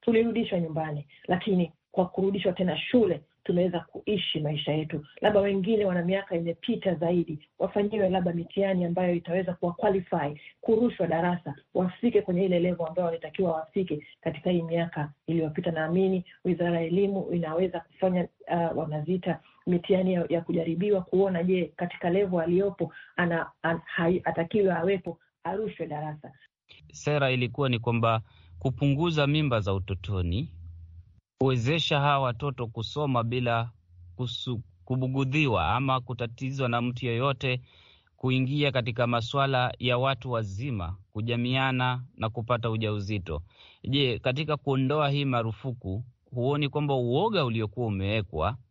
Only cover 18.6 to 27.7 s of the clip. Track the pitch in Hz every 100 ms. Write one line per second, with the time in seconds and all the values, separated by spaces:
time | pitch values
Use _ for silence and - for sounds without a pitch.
18.6 | 165 151 160 151 151 185 180 156 - _
19.6 | - 175 - 190 185 180 170 170 165 165
20.6 | 160 165 208 202 180 185 196 180 180 185
21.6 | 170 - 175 - 180 180 202 180 165 175
22.6 | 202 190 170 - - - 175 165 - _
23.6 | 165 165 - - 170 180 - 160 165 220
24.6 | 196 170 170 196 180 160 _ _ 170 190
25.6 | 214 - 156 147 151 151 147 - _ _
26.6 | _ - - - - 147 135 127 123 117
27.6 | 135